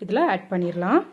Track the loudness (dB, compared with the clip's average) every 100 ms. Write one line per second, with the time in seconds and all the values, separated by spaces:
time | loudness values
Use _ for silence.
0 | -4 0 2 0 -2 -2 -2 -2 2 2
1 | 0